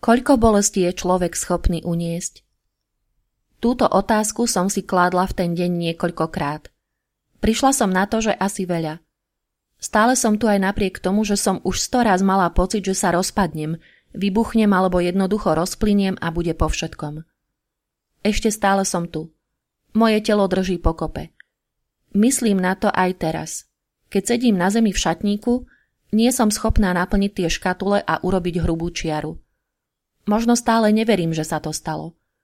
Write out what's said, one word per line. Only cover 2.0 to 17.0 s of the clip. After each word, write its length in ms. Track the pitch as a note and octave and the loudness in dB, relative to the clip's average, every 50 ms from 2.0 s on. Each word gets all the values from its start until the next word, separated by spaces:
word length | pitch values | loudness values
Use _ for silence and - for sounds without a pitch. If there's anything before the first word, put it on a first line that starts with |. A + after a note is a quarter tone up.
| E3+ E3+ E3+ F3 - - _ - _ _ _ _ _ _ _ _ _ _ _ _ _ _ _ _ _ _ _ _ _ _ _ _ | -4 -4 -6 -6 -8 -10 _ -14 _ _ _ _ _ _ _ _ _ _ _ _ _ _ _ _ _ _ _ _ _ _ _ _
Túto 300 | - A#3 B3+ B3 A#3+ - | -2 -2 0 2 0 2
otázku 560 | - F#3+ G3+ - A3+ G#3+ G#3+ G#3+ - - A#3+ | 2 0 2 2 0 0 0 -2 -2 -2 -2
som 240 | A#3+ - F#3+ F3+ G3 | 0 0 0 -2 0
si 160 | G3+ G3+ F#3+ | -2 -4 -4
kládla 420 | - - F#3 F3+ F3+ F3+ F3+ F#3 | -2 0 2 2 2 2 0 0
v 100 | F#3+ - | 0 -2
ten 140 | - F3+ E3+ E3+ | -2 -2 -2 -2
deň 140 | E3+ F3+ F3 F3 E3+ E3+ E3 | -2 -2 -2 -2 -2 -2 -4
niekoľkokrát. 800 | E3 E3+ - E3+ E3+ - D#3+ D#3+ - - D#3+ C#3+ D3+ D#3 _ - _ _ _ _ _ _ _ _ _ _ _ _ _ _ | -4 -4 -4 -6 -2 -4 -4 -4 -4 -6 -6 -4 -6 -8 _ -20 _ _ _ _ _ _ _ _ _ _ _ _ _ _
Prišla 320 | - G#3 A3 A3 - C4+ | -2 0 0 2 2 2
som 180 | C#4 - A#3 G3 | 4 4 0 0
na 140 | F#3 F#3 G3 | 2 0 0
to, 160 | G3+ - A3 | 0 -2 -2
že 160 | A3 A3 - | 0 -2 -2
asi 320 | - F#3 G3+ - - F#3+ F3 | 0 -2 -4 -2 -4 -4 -4
veľa. 320 | F3 E3 E3 D#3 D#3 E3 _ _ _ _ _ _ _ _ _ _ _ _ _ _ _ | -2 -4 -4 -6 -8 -12 _ _ _ _ _ _ _ _ _ _ _ _ _ _ _
Stále 400 | _ - - - G#3+ G#3+ A#3+ C4 | _ -14 -2 2 2 4 4 2
som 240 | B3+ - A3 G#3+ G#3+ | 2 2 0 0 2
tu 80 | A#3+ A3 | 2 2
aj 120 | G#3 G3 | 2 2
napriek 400 | F#3+ F#3+ G3+ - G#3 F#3 - - | 2 0 0 -2 -2 -4 -4 -4
tomu, 240 | - F3+ F#3+ G#3 A3 | -4 0 0 0 0
že 120 | G3+ G#3 | 0 -2
som 240 | G3 - G#3 F#3+ - - | 0 0 -2 -2 -2 -4
už 160 | F#3+ F#3+ - | -4 -4 -4
sto 200 | - - - B3 | -4 -2 0 0
raz 240 | A#3+ A3+ F#3+ F3+ G3 | 2 2 2 2 2
mala 240 | F#3+ F#3+ G3 F3+ E3+ | 2 2 2 2 2
pocit, 320 | E3+ - F3+ F#3 - G#3+ F#3+ | 2 0 0 0 -2 -4 -2
že 120 | F#3+ F#3+ | -2 -4
sa 160 | - - F#3 | -2 0 0
rozpadnem, 640 | E3+ E3+ F#3+ - - - G3 E3 D3+ D#3 D3+ D3+ E3 D#3+ _ _ _ _ _ _ - | 0 0 0 -2 -2 -2 -2 -2 -2 -6 -6 -6 -6 -8 _ _ _ _ _ _ -8
vybuchnem 560 | - F#3+ G3+ F#3 A3 A3+ - - A3+ G#3+ G#3 | -4 -4 0 0 0 -2 0 2 2 4 4
alebo 280 | G3 F#3 F#3+ F#3 F3+ F3+ | 4 4 2 2 2 0
jednoducho 520 | F3 F3 F3 G3 F#3+ F#3 G3+ G#3+ - F#3+ | 0 0 0 0 0 0 -2 -2 0 0
rozplyniem 640 | D#3 D#3+ E3+ F#3 - - - G#3 G3+ G3+ G3 F#3+ F#3 - | 0 0 0 -4 -2 -2 0 2 2 2 2 0 -2 -4
a 120 | - E3+ | -6 -6
bude 240 | D#3+ E3+ E3+ E3+ D#3+ | -4 -4 -4 -4 -4
po 120 | - D#3+ D#3 | -4 -4 -4
všetkom. 560 | - - - D#3 - - | -4 -6 -6 -10 -10 -10